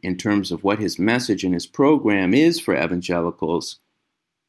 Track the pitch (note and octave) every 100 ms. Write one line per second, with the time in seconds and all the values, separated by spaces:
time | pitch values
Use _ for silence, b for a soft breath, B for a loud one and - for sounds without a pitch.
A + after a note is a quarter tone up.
0 | G2 F2+ A2 G#2 F2+ E2+ G2 G#2+ G2+ -
1 | G2 B2 B2 G2 F#2 F2 - - C#3 D3+
2 | A2 G2+ F#2 A#2+ D#3+ E3+ - D2+ E2+ F2
3 | F2 F2 E2+ - D#2+ E2+ - - _ _
4 | _ _ _ _